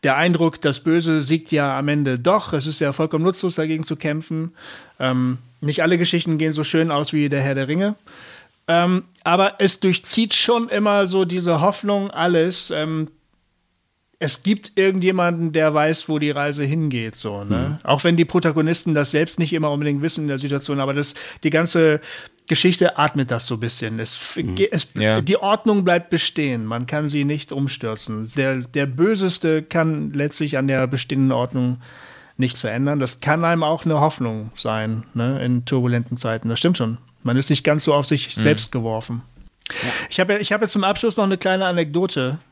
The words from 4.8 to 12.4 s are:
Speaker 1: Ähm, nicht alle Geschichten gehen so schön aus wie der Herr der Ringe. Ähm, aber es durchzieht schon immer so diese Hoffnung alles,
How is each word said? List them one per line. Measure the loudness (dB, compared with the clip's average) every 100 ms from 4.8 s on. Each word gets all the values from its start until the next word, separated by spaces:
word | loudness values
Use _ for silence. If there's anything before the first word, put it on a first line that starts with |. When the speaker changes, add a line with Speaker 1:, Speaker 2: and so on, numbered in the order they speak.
| -20 _
Speaker 1:
Ähm, | 0 2 0 -2 -10 _
nicht | -4 0
alle | 2 2
Geschichten | 2 0 0 0
gehen | 0
so | -2
schön | 0 0 2
aus | 0 0
wie | 0 0
der | 0
Herr | -2
der | -2 -2
Ringe. | 0 -2 -4 -14 -20 -20 -20 -20 _ 0
Ähm, | 2 4 0 -4 _
aber | 0 4 2 2
es | 2 2
durchzieht | 0 0 0 0 2
schon | 2 4 2 0
immer | 0 2 2 2
so | 2
diese | 0 0 0 2
Hoffnung | 2 0 -2 -2 -2
alles, | -2 2 4